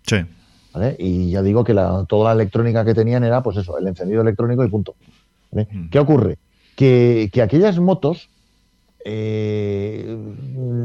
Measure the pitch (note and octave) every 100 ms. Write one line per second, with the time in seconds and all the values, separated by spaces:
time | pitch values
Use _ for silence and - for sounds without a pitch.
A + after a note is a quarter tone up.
0 | - G#2+ E2+ - _ _ _ - A2+ -
1 | F#2+ F2+ F2+ F#2+ F#2+ A2 A#2+ G#2 F2+ F2+
2 | F#2 G#2 A2 A2+ G#2 A2+ A#2 A2+ A2 A2+
3 | A2 B2 A#2+ A#2+ B2+ G2 F2+ D2+ F#2 F2+
4 | F2+ G#2+ A2 G#2 A#2+ B2 B2 G#2 F#2+ -
5 | _ _ _ _ _ G#2 G#2+ G2+ E2 C#3
6 | D3 D3+ G2 - _ _ _ - C3+ B2
7 | A#2+ A#2 G#2+ B2 A2 D3 G#3 F3 F3+ F#3
8 | C#3 F3 - _ _ _ _ _ _ _
9 | G2+ A2 A2 G#2+ G#2+ G#2 G2+ G2+ G2+ G#2+
10 | G2+ A2+ G#2+ G2+ C3+ C3 B2+ A#2+